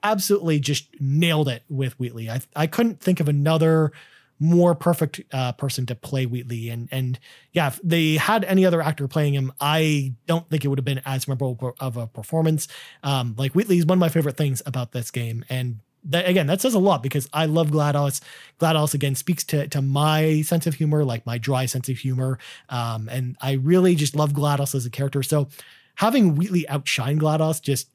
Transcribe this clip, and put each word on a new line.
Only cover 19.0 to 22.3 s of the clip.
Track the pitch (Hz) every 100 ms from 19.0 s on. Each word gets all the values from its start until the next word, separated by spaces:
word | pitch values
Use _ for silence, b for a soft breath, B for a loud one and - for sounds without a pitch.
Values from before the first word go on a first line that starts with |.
| 139
speaks | 135 - 175
to, | - 151 143
to | 143
my | 135 139 151 156 156 156
sense | 151 170 160
of |
humor, | 147 156 151
like, | 143 117 117
my | 117
dry | 113 131 127
sense | 127 120
of | 127
humor. | 135 127 131